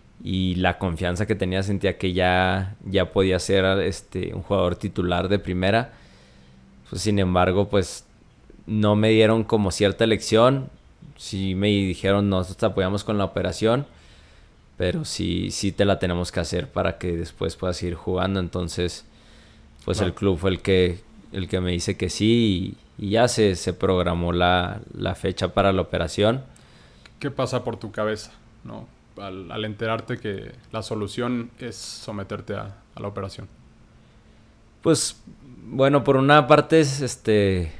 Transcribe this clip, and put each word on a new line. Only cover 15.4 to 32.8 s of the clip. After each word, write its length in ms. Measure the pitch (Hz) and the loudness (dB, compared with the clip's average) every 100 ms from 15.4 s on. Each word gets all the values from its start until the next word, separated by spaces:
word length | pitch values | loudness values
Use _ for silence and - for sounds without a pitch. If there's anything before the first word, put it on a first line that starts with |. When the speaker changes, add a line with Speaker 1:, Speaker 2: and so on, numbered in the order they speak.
| 95 | -4
Speaker 1:
sí 200 | - 101 | -4 -4
te 140 | 90 101 | 0 2
la 140 | 95 | 2
tenemos 320 | 92 87 90 | 0 -2 -2
que 80 | - | -4
hacer 260 | 85 90 78 | -4 -4 -4
para 280 | - 90 - | -4 -4 -4
que 180 | 90 85 | -6 -6
después 400 | 87 - 90 - | -6 -6 -8 -4
puedas 220 | 92 87 | -6 -4
seguir 180 | 90 85 | -6 -6
jugando". 440 | - 92 92 98 | -4 -2 0 -2
Entonces, 680 | 87 92 87 - 87 - - - - - - - - - - | -4 -6 -6 -4 -6 -6 -18 -20 -20 -20 -20 -20 -20 -16 -6
pues, 120 | 92 | -2
Speaker 2:
Claro. 120 | 92 | -2
Speaker 1:
el 60 | - | 0
club 220 | 98 87 | 0 0
fue 120 | 95 | 0
el 100 | 92 | -2
que, 380 | - 92 90 87 - - - | 2 4 2 0 -12 -20 -12
el 160 | - 90 | -10 -4
que 120 | 92 | -2
me 100 | 90 | -2
dice 240 | 87 - 95 | -2 -2 -4
que 120 | 92 | -4
sí 680 | - 107 120 113 90 95 - - - | 0 2 4 4 0 -4 -10 -18 -10
y, 80 | 98 | -2
y 60 | |
ya 160 | 107 120 | 2 2
se, 280 | - 104 90 | 4 2 2
se 180 | - | -4
programó 580 | 85 95 92 87 85 85 | -2 0 2 2 0 0
la, 480 | 87 87 90 90 - - | 2 2 2 0 -8 -14
la 220 | - 92 - | -6 -6 -4
fecha 380 | 95 92 90 | -4 -2 -2
para 180 | 101 98 | 2 2
la 80 | 95 | 2
operación. 600 | 85 87 85 - 104 127 131 - - - - - - - | 0 -2 -4 2 2 0 -6 -20 -20 -20 -20 -20 -20 -10
Speaker 2:
¿Qué 120 | 143 | -8
pasa 320 | 135 127 127 | -4 -4 -4
por 140 | 123 113 | -6 -8
tu 140 | 107 | -10
cabeza, 400 | 107 107 107 - - - - | -4 -4 -4 -8 -20 -20 -20
no? 240 | 123 110 117 - _ - | -18 -16 -18 -20 _ -16
Al, 320 | 98 95 87 | -12 -12 -10
al 120 | 110 | -8
enterarte 540 | 107 101 113 113 - 123 | -8 -6 -4 -4 -6 -8
que 340 | 110 98 107 - - | -6 -8 -10 -18 -12
la 80 | 113 | -10
solución 680 | 104 110 104 113 120 123 117 - | -8 -6 -6 -4 -4 -4 -6 -12
es 160 | 123 104 | -14 -12
someterte 760 | - - - 104 98 101 - 104 | -14 -14 -12 -10 -10 -10 -8 -8
a, 200 | 104 101 | -8 -14